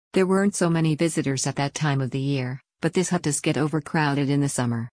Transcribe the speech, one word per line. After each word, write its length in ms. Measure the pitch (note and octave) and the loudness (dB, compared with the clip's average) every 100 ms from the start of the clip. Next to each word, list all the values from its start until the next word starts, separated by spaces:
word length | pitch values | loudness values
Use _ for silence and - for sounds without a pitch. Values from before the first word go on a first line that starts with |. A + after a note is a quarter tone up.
| _ | _
There 120 | F#3+ F#3 | 0 2
weren't 300 | F#3+ G3+ - | 4 2 2
so 160 | F3 | 2
many 240 | E3 D#3+ D3+ | 2 2 2
visitors 500 | E3+ D#3+ C#3 C3+ C#3+ | 0 0 -2 -2 -2
at 120 | C3+ | -2
that 180 | C#3+ - | -4 0
time 260 | D#3 C3+ | 0 0
of 80 | C3 | -2
the 100 | C#3 | -2
year, 400 | C#3 C#3 B2+ C3 - _ | -2 -2 -2 -8 -14 _
but 120 | E3 | -2
this 160 | F#3 F3 | 0 0
hut 120 | F3+ | -2
does 200 | D#3 C#3+ | -2 -2
get 160 | D#3+ C3+ | -2 0
overcrowded 680 | D3+ D#3 - E3 D3+ C#3 C#3 | 0 -2 -2 0 0 0 2
in 120 | C#3+ | 2
the 80 | C#3+ | 0
summer. 400 | - A#2+ A#2 A#2 | 0 -2 -2 -6